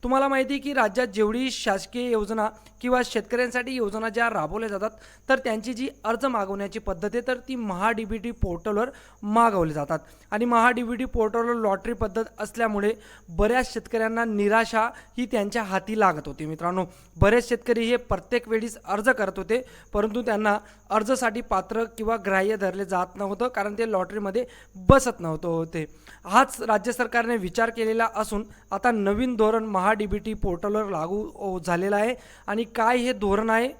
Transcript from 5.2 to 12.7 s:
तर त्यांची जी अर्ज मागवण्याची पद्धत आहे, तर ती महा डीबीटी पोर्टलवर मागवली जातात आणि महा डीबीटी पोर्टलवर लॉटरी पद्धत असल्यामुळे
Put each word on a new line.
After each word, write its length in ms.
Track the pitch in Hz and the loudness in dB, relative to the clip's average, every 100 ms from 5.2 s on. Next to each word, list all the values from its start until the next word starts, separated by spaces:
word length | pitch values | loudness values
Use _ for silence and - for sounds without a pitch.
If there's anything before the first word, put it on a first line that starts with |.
| - | 0
तर 100 | 269 | 2
त्यांची 340 | 262 220 214 | 2 -4 -4
जी 160 | 233 269 - | -6 -6 -6
अर्ज 200 | 214 226 | -4 0
मागवण्याची 540 | 269 233 196 196 202 220 | 0 -2 -2 -4 -6 -6
पद्धत 320 | 214 180 202 | -6 -4 -2
आहे, 140 | 233 240 | -4 -4
तर 60 | |
ती 200 | 247 254 | -6 -4
महा 360 | 262 220 180 208 | -6 -4 0 0
डीबीटी 400 | 226 220 220 208 | 0 -4 -6 -6
पोर्टलवर 600 | 233 196 170 - 208 240 - - - | -4 -4 -2 -2 -2 -2 -6 -20 -12
मागवली 500 | 208 214 233 196 160 | 0 4 4 4 0
जातात 260 | 151 143 160 - - - | 0 -4 -4 -6 -20 -6
आणि 140 | 214 | -2
महा 260 | 240 233 233 | 2 6 4
डीबीटी 340 | 240 240 240 | 4 -2 -4
पोर्टलवर 500 | 254 240 220 233 233 | -4 0 0 2 0
लॉटरी 380 | 240 214 196 214 | 0 0 0 -2
पद्धत 320 | 233 220 202 226 - | -4 -2 -2 -6 -6
असल्यामुळे 540 | 208 - 226 | -10 -2 0